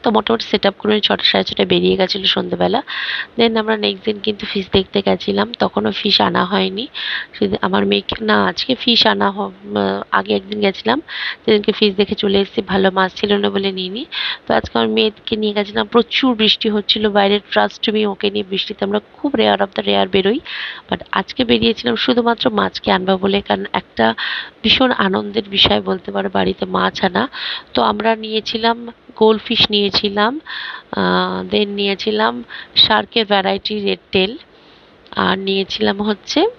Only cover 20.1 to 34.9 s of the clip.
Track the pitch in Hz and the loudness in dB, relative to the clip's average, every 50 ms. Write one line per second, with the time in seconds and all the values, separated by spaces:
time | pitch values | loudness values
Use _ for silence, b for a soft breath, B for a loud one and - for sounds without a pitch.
20.1 | 190 98 - 196 233 311 B B B B B B B B B - - - - - | 2 2 2 2 0 0 B B B B B B B B B -8 -8 -8 -6 -4
21.1 | - - 190 - - - 254 226 240 220 226 233 220 - - 240 233 214 - - | -4 -4 -4 -4 -2 -2 2 2 4 4 4 2 0 0 0 -2 0 0 0 2
22.1 | 247 240 226 233 233 226 - 254 220 202 190 185 - - - 214 196 185 185 185 | 2 2 2 2 0 2 0 0 2 2 0 0 -4 -4 0 0 0 2 2 0
23.1 | 190 185 190 196 196 202 - - 208 196 196 - - 196 - _ - - 226 226 | 0 2 2 0 0 0 0 0 -2 -2 -2 -4 -4 -6 -6 _ -2 0 2 2
24.1 | 226 B B B B B B B B _ - 220 190 - 262 247 - - 202 190 | 2 B B B B B B B B _ 0 2 2 4 4 2 2 0 0 0
25.1 | 190 208 214 208 202 226 202 202 196 196 - - 208 208 190 190 190 185 - - | 0 -2 -2 -2 -4 -4 -4 -2 0 2 4 4 4 2 2 -2 -4 -4 -6 -6
26.1 | 196 196 196 196 190 196 190 185 190 - 196 185 185 185 185 190 - - - 185 | -6 -4 -4 -2 0 0 0 0 -2 -4 -6 -4 -2 0 0 0 0 0 -2 0
27.1 | 175 190 240 269 B B B B B B B - - 247 233 220 214 208 214 226 | 0 0 -4 -2 B B B B B B B -4 0 2 2 2 0 0 0 0
28.1 | 226 220 220 214 214 220 214 - - 220 220 233 233 233 240 233 - _ _ - | 0 -2 -4 -4 -4 -4 -4 -4 -6 0 0 0 0 0 -6 -16 -16 _ _ -20
29.1 | - - 220 220 220 208 - - 233 214 - - 214 208 202 196 190 - - 208 | 0 4 4 4 4 2 0 -2 0 0 2 2 2 0 0 2 0 0 -2 0
30.1 | 196 208 208 226 269 320 - B B B B B B B B - - 202 190 180 | 0 2 0 0 0 -4 -10 B B B B B B B B -6 -4 -2 0 2
31.1 | 180 180 185 185 185 190 185 185 208 208 208 202 202 202 202 202 196 190 - 214 | 2 2 0 -2 -4 -6 -6 -2 0 0 0 0 -2 -2 -2 -2 -2 -2 -2 -2
32.1 | 214 214 220 233 240 247 233 B B B B B - - - - 220 214 208 - | 0 0 0 0 -2 -4 -12 B B B B B 2 2 4 4 4 2 0 0
33.1 | - 233 220 196 202 196 185 190 196 196 _ - 214 214 202 196 190 185 _ _ | 0 -2 2 2 2 2 2 0 -2 -2 _ -6 -6 -2 -2 -2 -4 -4 _ _
34.1 | - 196 185 202 247 330 - _ B B B B B B B B | 0 2 2 2 -2 -10 -16 _ B B B B B B B B